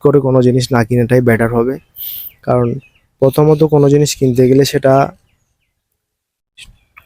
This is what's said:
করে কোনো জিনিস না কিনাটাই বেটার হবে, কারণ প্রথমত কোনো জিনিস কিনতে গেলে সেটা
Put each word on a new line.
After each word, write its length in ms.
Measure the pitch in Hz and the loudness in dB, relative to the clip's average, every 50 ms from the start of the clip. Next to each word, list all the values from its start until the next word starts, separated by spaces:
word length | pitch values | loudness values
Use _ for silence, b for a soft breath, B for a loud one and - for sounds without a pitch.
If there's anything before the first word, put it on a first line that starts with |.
করে 180 | - 147 143 143 | 0 2 2 2
কোনো 220 | 135 131 131 131 | 0 2 0 2
জিনিস 300 | 123 123 120 131 123 - | 2 2 0 -2 -2 -2
না 120 | 131 117 113 | -2 -2 -2
কিনাটাই 360 | 113 123 120 117 110 123 127 | 0 0 -2 0 0 0 0
বেটার 300 | 123 120 110 107 117 113 120 | 2 2 0 0 0 -2 -2
হবে, 200 | 117 117 131 139 156 _ _ _ B B B B B B B B _ | -2 -2 -2 -4 -10 _ _ _ B B B B B B B B _
কারণ 320 | - 131 127 123 120 117 127 135 - _ _ _ _ _ _ - | -6 -4 -2 -2 -2 -2 -4 -8 -12 _ _ _ _ _ _ -2
প্রথমত 460 | 135 135 - 156 151 156 156 147 160 | -2 -2 0 2 2 2 2 2 0
কোনো 220 | 151 156 143 143 139 | 0 2 2 2 2
জিনিস 220 | 143 147 147 - - | 2 2 0 -2 -4
কিনতে 340 | - 135 131 120 131 127 123 | -2 -2 -2 0 2 2 2
গেলে 160 | 131 139 139 | 4 2 0
সেটা 300 | - - 139 - 135 135 139 139 - - _ _ _ _ _ _ _ _ _ _ _ _ _ _ _ _ _ _ _ _ _ _ _ _ _ _ _ _ - - - - _ _ _ _ - _ | 0 -2 -2 0 0 2 2 0 -2 -6 _ _ _ _ _ _ _ _ _ _ _ _ _ _ _ _ _ _ _ _ _ _ _ _ _ _ _ _ -20 -20 -20 -20 _ _ _ _ -20 _